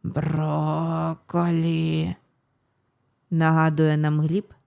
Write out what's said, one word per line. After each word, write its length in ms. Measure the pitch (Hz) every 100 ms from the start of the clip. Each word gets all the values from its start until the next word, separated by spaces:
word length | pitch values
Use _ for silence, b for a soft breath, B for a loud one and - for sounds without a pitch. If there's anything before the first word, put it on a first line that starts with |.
«Брокколі», — 2000 | - - 156 156 156 151 156 156 165 165 165 160 _ 175 170 165 165 160 160 160 165 180 _ _ _ _ _ _ _ _ _ _ _
нагадує 680 | 165 160 160 160 151 156 151
нам 240 | 151 151
Гліб 340 | 156 180 - -